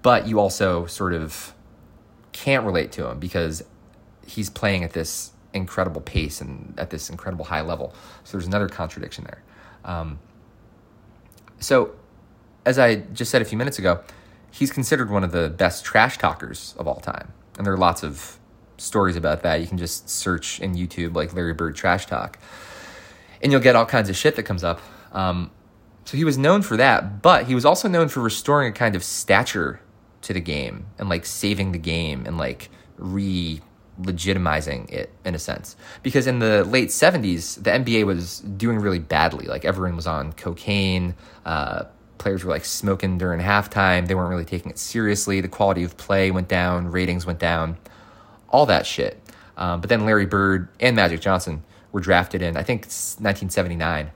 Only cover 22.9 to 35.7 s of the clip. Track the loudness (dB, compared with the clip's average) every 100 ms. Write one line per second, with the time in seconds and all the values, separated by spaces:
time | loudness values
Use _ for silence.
22.9 | -20 -20 -20 -20 -2 4 6 8 8 6
23.9 | 2 2 2 2 2 -4 -2 -2 -4 -8
24.9 | -20 -12 -4 -2 -2 -6 -12 -20 _ _
25.9 | -20 -8 0 2 4 6 4 4 4 6
26.9 | 6 2 4 6 6 6 4 4 4 2
27.9 | 2 2 2 -2 -2 2 2 2 0 0
28.9 | 0 -4 -8 4 4 4 -2 -4 -6 -16
29.9 | -20 _ _ -6 -4 -2 -4 -6 -10 -14
30.9 | -8 -2 -2 -4 -4 -2 0 0 -2 -2
31.9 | -2 -2 -4 -6 -4 -4 -6 -14 -20 -20
32.9 | -14 -6 -2 -2 -2 -2 -6 -12 _ _
33.9 | -10 -6 -4 0 0 2 0 -2 -8 -8
34.9 | -8 -8 -10 -8 -6 -6 -10 -10